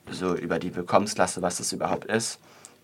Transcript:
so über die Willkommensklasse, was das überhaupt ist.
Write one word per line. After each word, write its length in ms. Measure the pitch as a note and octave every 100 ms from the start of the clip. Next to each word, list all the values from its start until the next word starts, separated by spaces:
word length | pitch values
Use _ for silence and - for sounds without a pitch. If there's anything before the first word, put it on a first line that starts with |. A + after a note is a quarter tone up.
| -
so 240 | E2 F#2
über 240 | F2 E2+ E2+
die 160 | F2+
Willkommensklasse, 680 | F2 F2 G2+ G#2 - F2+ -
was 160 | F2 -
das 160 | -
überhaupt 320 | F#2+ F2 F2 -
ist. 340 | A2 A#2 - - - - -